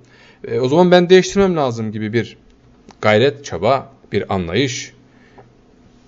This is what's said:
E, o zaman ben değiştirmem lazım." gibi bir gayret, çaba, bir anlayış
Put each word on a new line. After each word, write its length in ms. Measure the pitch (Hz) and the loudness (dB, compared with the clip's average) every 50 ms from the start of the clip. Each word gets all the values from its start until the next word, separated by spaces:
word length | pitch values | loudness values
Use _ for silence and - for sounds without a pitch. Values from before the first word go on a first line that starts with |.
| - _ _ _ - - _ _ - 123 | -18 _ _ _ -20 -20 _ _ -12 -6
E, 120 | 117 117 | -4 -4
o 80 | 127 127 | -2 0
zaman 220 | 143 170 180 175 | 2 4 4 6
ben 200 | 180 180 175 170 | 4 4 6 6
değiştirmem 460 | 185 185 180 185 - 202 196 190 180 | 4 4 4 2 0 0 0 0 0
lazım." 360 | 160 139 127 117 113 110 110 104 | -2 -2 -4 -4 -6 -8 -8 -6
gibi 200 | 110 110 107 107 | -6 -8 -2 -2
bir 240 | 117 104 - - - _ _ _ _ _ _ _ _ _ - - _ | -2 -4 -4 -10 -20 _ _ _ _ _ _ _ _ _ -20 -18 _
gayret, 440 | - 107 107 107 123 143 139 - - | 0 2 2 4 2 2 0 -4 -12
çaba, 480 | - - 101 - 117 135 127 123 - - _ - _ - | -12 -10 -4 -2 0 -2 -2 -4 -10 -20 _ -16 _ -6
bir 220 | 101 92 - 101 | -6 -4 -4 -4
anlayış 580 | 95 90 82 87 113 143 131 123 - - - - _ _ _ _ _ _ _ _ - - _ _ _ _ _ _ _ _ _ _ _ _ | -4 -4 -4 -2 -2 -2 -2 -4 -10 -12 -16 -20 _ _ _ _ _ _ _ _ -20 -20 _ _ _ _ _ _ _ _ _ _ _ _